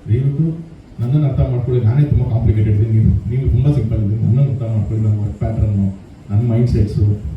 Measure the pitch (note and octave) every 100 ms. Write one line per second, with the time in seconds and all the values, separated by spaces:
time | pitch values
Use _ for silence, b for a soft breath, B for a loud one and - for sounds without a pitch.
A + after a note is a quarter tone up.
0 | - A#2+ C#3 C#3+ D#3+ D#3+ - - - -
1 | A#2+ D3+ C#3 B2 C3 B2 B2+ B2 G#2+ C#3
2 | D3 - - A2+ - G#2 G#2 G#2 A2+ A2
3 | - - - B2+ - B2+ C#3+ C3+ A2 A2
4 | G2+ G#2+ G#2 C3 C#3+ - A2 G#2+ G2 G#2+
5 | G#2+ G#2 G#2 - A2+ A2+ G#2 G2+ F#2+ -
6 | - - - G#2 A#2+ A#2 B2 - - -
7 | G2+ G#2 -